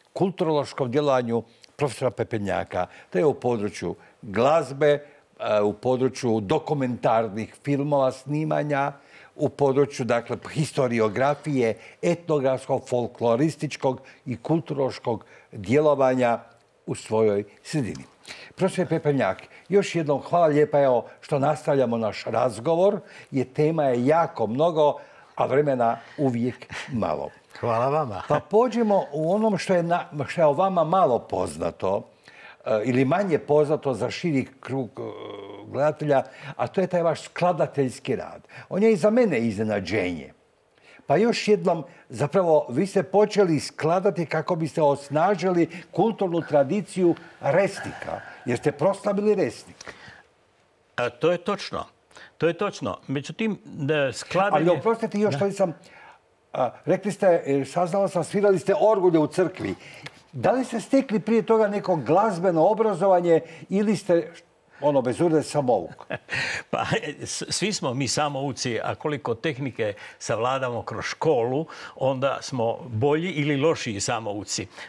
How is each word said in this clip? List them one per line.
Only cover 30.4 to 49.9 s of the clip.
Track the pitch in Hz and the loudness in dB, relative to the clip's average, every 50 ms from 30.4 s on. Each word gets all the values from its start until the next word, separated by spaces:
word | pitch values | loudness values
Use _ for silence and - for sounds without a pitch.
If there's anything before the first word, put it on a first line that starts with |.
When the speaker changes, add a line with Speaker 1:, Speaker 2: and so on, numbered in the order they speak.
Speaker 1:
je | 165 | 4
o | 151 143 | 4 4
vama | 131 185 196 190 175 160 | 4 2 2 2 2 2
malo | 151 175 190 180 147 120 107 | 2 4 4 4 4 2 0
poznato, | - - - 90 92 92 76 80 85 87 82 - - 95 98 107 - - _ _ _ - - - - - - - - | -2 -2 -4 -4 -4 -4 -4 -4 -6 -6 -4 -4 -2 -2 -2 -2 -4 -8 _ _ _ -20 -20 -20 -20 -20 -20 -10 -4
e, | - 117 107 107 | -2 0 0 0
ili | 127 123 127 135 | 2 2 2 2
manje | 131 160 185 208 190 156 131 | 2 2 0 2 0 0 -2
poznato | - - 147 151 151 139 156 113 - 135 131 | 0 2 2 4 4 2 0 -2 -2 -4 -4
za | 101 117 120 | -2 -4 -6
širi | - - - 175 151 135 120 - - _ | -4 -4 -2 -2 0 0 -2 -4 -8 _
krug, | - - 123 139 127 110 | -12 -8 -6 -6 -6 -8
e, | - - 117 110 101 101 107 104 101 101 101 98 101 101 104 | -10 -12 -12 -12 -12 -12 -14 -14 -14 -14 -14 -16 -16 -18 -16
gledatelja, | 110 110 131 139 151 147 - 156 147 143 131 127 - - - - 139 - | -8 -4 0 0 0 0 -2 0 2 2 2 2 0 -6 -18 -16 -12 -8
a | - 123 | -6 -6
to | 117 - - | -4 -2 -2
je | 185 | -2
taj | 180 - 175 170 | 0 0 0 0
vaš | 170 151 - - | 0 -2 -2 -6
skladateljski | - - - 170 180 180 156 165 139 - - 139 127 110 - - - 123 | -12 -4 0 0 0 2 2 -2 -2 0 0 -2 -2 -4 -6 -6 -4 -4
rad. | 90 80 82 85 - - - - - - - | -4 -6 -8 -14 -18 -20 -20 -20 -20 -12 -6
On | - 185 208 | -2 2 4
je | 226 226 | 4 4
i | |
za | 180 147 208 | 4 4 4
mene | 214 247 247 208 151 117 | 4 4 4 4 2 0
iznenađenje. | 117 117 104 95 110 110 107 101 95 87 95 110 92 90 87 78 67 - - _ _ _ _ _ _ _ _ _ _ - - - _ | 0 0 0 -2 -2 -2 -2 -2 -2 -2 -2 -2 -2 -2 -4 -6 -10 -14 -20 _ _ _ _ _ _ _ _ _ _ -20 -20 -10 _
Pa | - 139 | 0 2
još | 165 214 240 - - - - | 4 4 2 2 0 2 2
jednom, | 208 190 165 185 170 165 151 - - - - - | 2 2 2 0 0 -2 -4 -10 -16 -20 -20 -12
zapravo, | 131 113 139 143 - 196 185 170 156 151 - - | -6 -4 -4 0 2 2 4 4 4 4 4 2
vi | 120 127 196 | 0 -2 -2
ste | 190 - 196 170 | 0 0 -2 -2
počeli | - - 202 214 208 208 196 202 180 160 135 | 2 2 4 4 4 4 4 4 4 2 0
skladati | - - - - - 156 170 190 185 202 170 160 170 | -2 -4 -6 -4 -2 0 0 2 2 0 0 -2 -2
kako | - - 160 151 - 180 | -4 -4 -2 -2 -2 -2
biste | 165 160 139 - - 156 | -2 -2 -4 0 2 2
osnažili | 143 143 - - - 135 151 165 190 208 170 160 190 180 175 165 165 - 180 - - | 4 2 2 -2 -4 0 2 2 2 2 2 0 0 2 2 2 0 -2 -8 -18 -6
kulturnu | - - 185 226 208 - 208 185 170 170 | -2 0 2 2 2 0 -2 -2 0 -2
tradiciju | 156 - - 143 139 131 170 208 170 - - 190 185 170 160 - - - - - | -2 2 2 4 4 4 0 -2 -4 -4 -2 2 2 2 2 2 -4 -14 -14 -6
Resnika, | - 139 143 175 202 190 - - - 98 - - - - 85 - - - - - - | -2 0 2 2 2 2 -2 -6 -10 -10 -10 -10 -10 -10 -10 -10 -10 -14 -20 -10 -6
jer | 127 123 120 | -4 -4 -2
ste | - 147 143 | 0 -2 0
proslavili | - 156 190 196 - - 208 202 196 208 214 208 | 0 0 0 0 0 -2 -4 -2 0 2 2 2
Resnik. | 190 170 120 - - - - - - - - | 2 0 -2 -4 -8 -16 -20 -20 -20 -20 -20